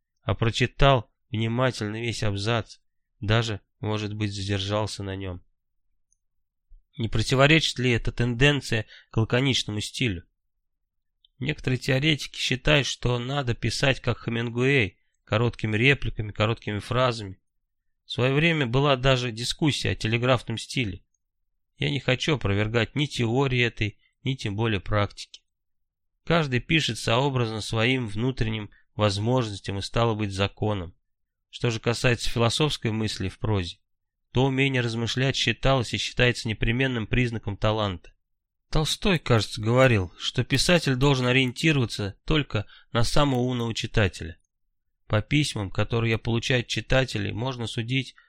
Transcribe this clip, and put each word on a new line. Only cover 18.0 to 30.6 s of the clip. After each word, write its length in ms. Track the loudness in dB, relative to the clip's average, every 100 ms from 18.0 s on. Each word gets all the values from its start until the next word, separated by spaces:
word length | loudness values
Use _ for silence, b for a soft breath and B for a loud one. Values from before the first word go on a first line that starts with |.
В 80 | -10
свое 220 | -2 0
время 320 | 2 2 2 0
была 300 | 2 2 2
даже 360 | 2 2 0
дискуссия 580 | -6 -6 0 0 0 -2
о 40 |
телеграфном 640 | -2 -2 0 2 2 0 -8
стиле. 440 | -6 -4 -4 -6 _ _ _ _ _ _ _ -4
Я 120 | -2
не 100 | -2
хочу 340 | -2 -2 0
опровергать 600 | -2 0 0 0 0 -2
ни 120 | -2 -4
теории 560 | -2 0 0 0 2
этой, 360 | 0 0 -4 -4 _ _
ни 120 | -6
тем 200 | -4 -4
более 260 | -2 0 -2
практики. 640 | 0 0 0 -4 -20 -20 _ _ _ _ _ _ _ _
Каждый 360 | 0 0 2 -2
пишет 380 | 2 0 0 -2
сообразно 640 | 0 0 2 0 -2 -4
своим 440 | -4 0 2 0 -2
внутренним 600 | -2 -2 0 -2 -2 -8 b b
возможностям 840 | 0 2 2 0 2 0 -6 -8 -8
и, 40 |
стало 320 | -2 0 2
быть, 180 | 0 -2
законам. 600 | -2 -2 -2